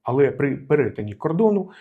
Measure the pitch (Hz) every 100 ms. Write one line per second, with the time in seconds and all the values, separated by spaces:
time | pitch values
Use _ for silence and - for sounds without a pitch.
0 | - 131 139 131 143 131 - 151 113 -
1 | 107 101 147 170 220 202 180 -